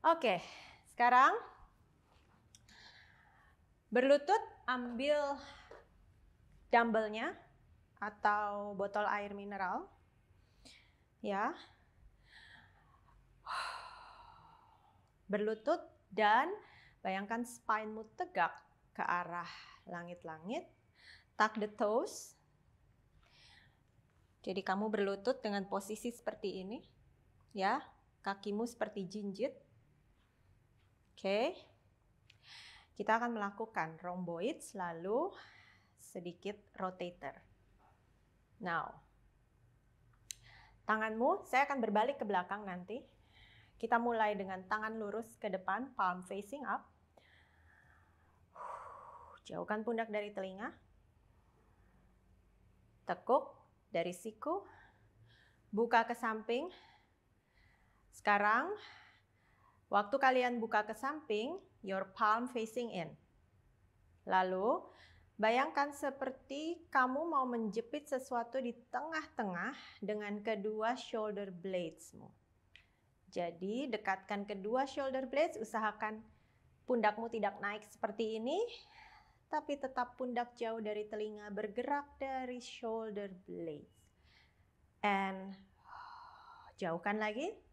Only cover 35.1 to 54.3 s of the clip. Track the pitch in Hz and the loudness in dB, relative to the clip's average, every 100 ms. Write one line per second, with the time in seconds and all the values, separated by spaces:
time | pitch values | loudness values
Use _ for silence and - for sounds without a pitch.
35.1 | 226 370 - - - - - _ _ - | 0 0 -4 -18 -20 -20 -20 _ _ -12
36.1 | 190 175 170 196 202 - - 190 185 175 | -10 -10 -8 -10 -10 -14 -6 -6 -4 -8
37.1 | 175 143 - - - _ _ - _ _ | -6 -12 -12 -20 -20 _ _ -20 _ _
38.1 | _ _ _ _ _ 185 165 - - - | _ _ _ _ _ -4 -2 -4 -12 -20
39.1 | _ - _ _ _ _ _ _ _ _ | _ -20 _ _ _ _ _ _ _ _
40.1 | _ - - - - - - - 214 220 | _ -20 -18 -18 -20 -20 -12 0 0 2
41.1 | 220 262 392 - 254 285 277 208 208 240 | 4 4 4 2 4 4 2 2 4 4
42.1 | 277 214 190 180 202 202 180 180 220 - | 2 0 0 0 -6 -6 -8 -8 -10 -12
43.1 | - - - - - - - 226 240 240 | -20 -20 -20 -20 -20 -20 -8 4 4 4
44.1 | 226 214 202 190 185 185 214 220 220 208 | 4 4 2 -2 -6 -2 -2 -2 -4 -4
45.1 | 214 233 - 214 190 190 196 269 - 185 | -6 -8 -6 -4 -2 -2 -2 -2 2 2
46.1 | 180 185 202 202 285 262 202 - _ _ | 2 -6 -8 -6 -8 -4 -4 -6 _ _
47.1 | - - - - - - - - - _ | -20 -20 -20 -20 -20 -20 -20 -20 -20 _
48.1 | _ - _ _ - - - - - - | _ -20 _ _ -14 -10 -10 -12 -16 -16
49.1 | - - - - 175 175 214 220 226 226 | -18 -20 -20 -10 -8 -4 -2 -2 -2 -2
50.1 | 208 208 202 190 185 240 233 - _ _ | -4 -4 -6 -6 -6 -10 -10 -20 _ _
51.1 | _ _ - _ _ _ _ - _ - | _ _ -20 _ _ _ _ -20 _ -20
52.1 | _ _ - _ _ - _ _ _ - | _ _ -20 _ _ -20 _ _ _ -6
53.1 | 180 - 247 - - - _ _ 170 175 | -6 2 2 2 -14 -20 _ _ -2 -2
54.1 | 180 226 | -4 -10